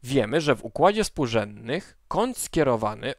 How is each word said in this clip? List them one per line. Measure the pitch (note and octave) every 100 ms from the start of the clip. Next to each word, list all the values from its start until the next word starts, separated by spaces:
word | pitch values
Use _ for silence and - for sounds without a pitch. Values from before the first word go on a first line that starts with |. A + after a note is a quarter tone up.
| B2
wiemy, | C3+ G#2+ C#3
że | D3
w | B2
układzie | - - E3 G#3
współrzędnych | G#3 - B2+ A2+ G#2 G#2 A2+ D3+ - _ _
kąt | E3 A#3+ B3
skierowany | - - C#3+ A#2 A2 G#2+ A2